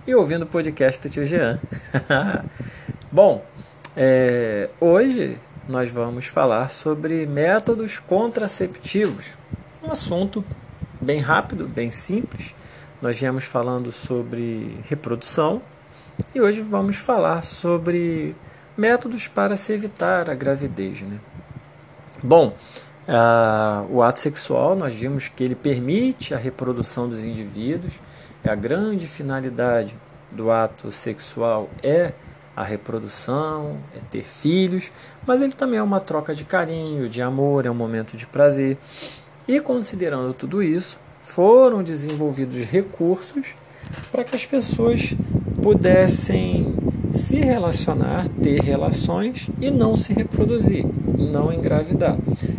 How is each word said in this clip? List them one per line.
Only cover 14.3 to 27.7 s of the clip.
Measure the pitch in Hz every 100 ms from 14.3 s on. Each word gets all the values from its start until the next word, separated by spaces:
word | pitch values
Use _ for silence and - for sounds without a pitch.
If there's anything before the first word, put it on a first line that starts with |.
| 120 117 113 110 107
reprodução | 110 147 - 117 - - 156 214 - - - - - - -
e | 269
hoje | 208 214
vamos | 214 202 196 196
falar | - 233 160 165
sobre | 165 - 170 175 165 175 170 165 151 165 - - - -
métodos | 208 240 240 226 -
para | - 196 196
se | -
evitar | 214 208 - 175 185 165
a |
gravidez, | 135 135 139 143 - 95 101
né? | 98 107 - - - - - - - - - -
Bom, | 127 165 127 - - - - - -
ah, | 123 117 117 110 107 107 104 95
o | 123
ato | 117 -
sexual, | 151 143 - 123 139
nós | 190 147
vimos | 110 123 139 -
que | -
ele | 127
permite | 127 147 127 123 190 262 254 -
a | 131
reprodução | 123 127 127 120 117 - 120
dos | 113
indivíduos. | 110 113 104 101 117